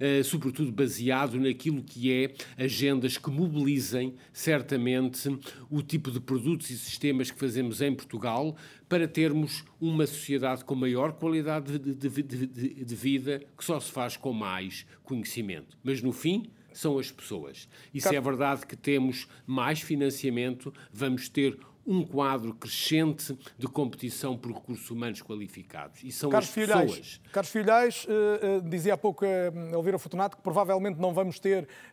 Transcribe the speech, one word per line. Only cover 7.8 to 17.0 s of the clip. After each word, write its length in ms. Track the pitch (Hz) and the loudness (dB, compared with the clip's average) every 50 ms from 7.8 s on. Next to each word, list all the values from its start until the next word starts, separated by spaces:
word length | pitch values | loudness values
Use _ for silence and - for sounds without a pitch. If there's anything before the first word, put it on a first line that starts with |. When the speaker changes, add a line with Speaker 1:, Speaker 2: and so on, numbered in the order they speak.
Speaker 1:
em 140 | 139 143 131 | 0 0 0
Portugal 600 | 127 - - - 110 110 120 113 123 147 156 156 - - - - - - - | -2 -6 -10 -8 -4 -2 -2 0 0 0 -2 -4 -8 -12 -20 -20 -14 -4 0
para 180 | 180 175 165 | 2 2 2
termos 580 | 156 160 156 160 160 147 156 151 143 - - - - - - | 2 2 2 2 4 4 2 0 0 -2 -8 -12 -14 -8 -2
uma 240 | 165 165 160 156 151 | 0 2 4 4 2
sociedade 600 | 135 - - - - 139 135 127 131 131 123 - | 2 0 -4 -4 0 0 0 2 0 -2 -2 -4
com 100 | - 139 | -4 -2
maior 380 | 131 131 127 123 123 139 160 156 | 0 0 2 2 2 2 0 0
qualidade 640 | - 160 165 160 160 147 156 156 156 139 139 143 143 | -2 -2 0 0 0 0 0 -2 -2 -2 -4 -4 -4
de, 160 | 135 139 135 | -2 -2 -4
de, 140 | 131 139 135 | -2 -2 -2
de, 380 | - 135 147 139 123 127 131 131 | -2 -2 -4 -4 -2 -4 -4 -4
de, 360 | 127 120 123 135 - 139 131 | -4 -4 -4 -4 -4 -6 -8
de 100 | 117 120 | -8 -6
vida 440 | 101 110 139 139 135 123 139 143 135 - - - | -2 0 2 2 2 0 0 -4 -4 -6 -10 -16
que 80 | - - | -8 -4
só 140 | - 170 139 | -2 -2 -2
se 140 | - - - | -2 -4 -4
faz 240 | 135 123 120 - | -4 -4 -4 -4
com 160 | - - 135 120 | -4 -4 -4 -2
mais 520 | 110 104 95 92 92 95 95 92 - - - - - - | -2 -2 -2 -2 -2 -4 -6 -8 -10 -14 -18 -20 -18 -10
conhecimento. 720 | - 135 120 101 - - 120 110 98 90 76 - - - - | -6 -6 -6 -4 -6 -6 -6 -6 -6 -6 -8 -10 -14 -16 -8
Mas 220 | - 127 135 127 113 | -4 -4 -2 0 0
no 80 | 131 | -2
fim 400 | 117 - - 160 185 220 226 - - - - - - | -2 0 0 2 2 2 0 -4 -10 -20 -20 -20 -10
são 260 | - - 160 143 | -4 0 0 0
as 140 | 135 | 0